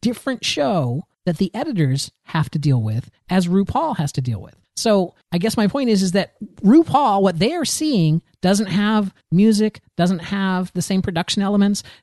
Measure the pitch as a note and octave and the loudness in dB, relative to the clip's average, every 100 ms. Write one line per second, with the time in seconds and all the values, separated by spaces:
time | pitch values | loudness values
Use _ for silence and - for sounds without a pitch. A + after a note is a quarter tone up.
0 | A#3 A#3+ - B3 - - C#4 F#3 B2+ C3 | -4 -4 -6 -6 -4 -2 0 0 -2 -4
1 | - _ - D#3+ G3 A3 D#4 G#3 C#3+ C3+ | -10 _ -4 -2 -2 -4 -4 0 0 -2
2 | - _ - E3 D3+ D#3 C#3+ B2+ A2 A2+ | -6 _ -6 -4 -4 -2 0 0 0 -4
3 | - _ - F#3 F3 F#3+ G3 C4 D#4+ G#3+ | -8 _ -4 -2 0 0 0 -2 -2 -4
4 | C#3+ - B2 G#2 G#2+ - _ - A3+ G3+ | -4 -4 -6 -6 -10 -20 _ -4 0 0
5 | F3+ - _ F3 G#3+ A3 G#3 C#4+ B3 G#3 | 0 -8 _ -2 -2 0 0 0 0 2
6 | F#3+ F#3+ F3 - G#3 - G3+ D4+ E4 C#4+ | 2 0 -4 -8 -20 0 4 6 6 2
7 | C4 G3 G3 E3 A3 F4 C4+ - D#4 A3+ | 2 2 2 2 0 -2 -4 -4 0 2
8 | D#3 E3 - _ F#3 G3 G3 F3 G#3 G#3+ | 2 0 -4 _ 0 0 0 0 2 0
9 | G3 - _ E3+ G#3+ G#3 G#3+ - _ - | -2 -8 _ 4 4 4 0 -4 _ -2
10 | F3 F#3 E3+ G3+ F#3+ F#3 F3+ F3+ - F#3+ | 0 0 -4 -4 -2 -2 -4 -6 -2 -2
11 | F#3+ E3 F3+ G#3 G3 G#3 G3+ G3+ - - | -2 -4 -4 -2 0 2 2 0 -6 -18